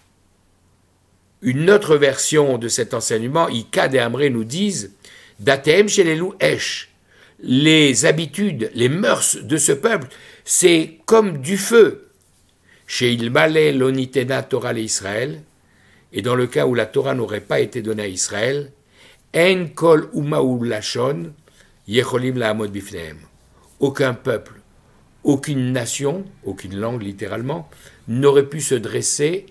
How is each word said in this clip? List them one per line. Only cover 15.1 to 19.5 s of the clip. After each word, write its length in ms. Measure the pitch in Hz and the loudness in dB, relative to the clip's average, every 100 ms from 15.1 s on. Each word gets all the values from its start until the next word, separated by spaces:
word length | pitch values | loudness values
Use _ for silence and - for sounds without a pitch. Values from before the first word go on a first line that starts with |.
| 104 135 156 - _ _ _ _ _ _ | -6 -6 -10 -18 _ _ _ _ _ _
et 80 | - | -6
dans 140 | 120 123 | -2 -2
le 120 | 123 | 0
cas 180 | 147 135 | 0 0
où 80 | |
la 120 | 120 110 | 0 0
Torah 300 | 135 135 127 | -2 -2 -4
n'aurait 260 | 107 104 | -4 -8
pas 180 | - 143 | -4 -2
été 220 | 117 123 | -2 -4
donnée 220 | 107 107 | -6 -6
à 40 | 104 | -6
Israël, 640 | 90 - 101 120 143 139 _ _ _ - - _ 156 | -6 -6 -2 -2 -2 -8 _ _ _ -20 -20 _ 2
En 320 | 180 | 2